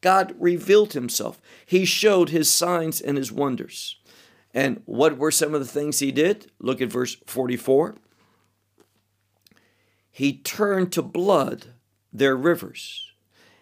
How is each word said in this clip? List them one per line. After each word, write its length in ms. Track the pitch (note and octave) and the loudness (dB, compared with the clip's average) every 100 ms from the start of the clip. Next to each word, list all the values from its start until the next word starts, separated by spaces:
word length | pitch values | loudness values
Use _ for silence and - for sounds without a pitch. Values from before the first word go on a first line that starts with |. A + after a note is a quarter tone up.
God 320 | F3+ F#3+ F#3+ - | 2 2 2 0
revealed 540 | F3 F3 - G#3 G#3 | 0 2 4 6 4
himself. 480 | C#3 A#2+ - - - _ - - | -2 -4 -4 -6 -10 _ -20 0
He 180 | F#3 | 2
showed 460 | F3+ - G#3 F#3+ D#3+ | 2 2 4 4 2
his 220 | D#3+ D#3 | 2 2
signs 500 | - F3 E3+ D#3+ - | 2 0 -2 -2 -4
and 160 | - C#3+ | -4 -4
his 160 | A#2+ | -4
wonders. 640 | C3 C#3 B2 - - - - _ _ _ _ _ | -2 -2 -2 -8 -12 -14 -14 _ _ _ _ _
And 280 | C3+ C3+ - - | -2 -2 -2 -4
what 320 | A2+ D#3 C3+ | 2 2 2
were 120 | D#3 | 0
some 240 | - D#3 | 0 0
of 60 | D3+ | -4
the 80 | B2+ | -4
things 320 | D3 D3 C#3 | -6 -4 -4
he 120 | C#3 | -2
did? 380 | C3 F3 G3+ - - | 0 0 0 -8 -10
Look 240 | B2 C3 | -6 -4
at 80 | A#2+ | -4
verse 280 | B2 B2+ - - | -4 -6 -8 -10
forty-four. 680 | C3 B2 A#2+ - C3+ E3+ - _ _ _ _ _ _ _ _ _ _ _ _ _ _ _ _ _ _ _ _ _ | -6 -4 -2 2 2 2 -6 _ _ _ _ _ _ _ _ _ _ _ _ _ _ _ _ _ _ _ _ _
He 280 | - C#3 C#3+ | -2 -2 -2
turned 560 | - - G#3 F#3+ F3+ | -6 -2 0 0 0
to 80 | E3+ | -2
blood 720 | - F3 G3 E3 B2 - - - _ _ _ | -4 -2 2 2 2 -6 -14 -20 _ _ _
their 220 | A2+ C3+ C3 | 0 2 2
rivers, 760 | E3 E3 F#2+ - - - - _ _ _ _ _ | 0 0 -4 -14 -16 -16 -18 _ _ _ _ _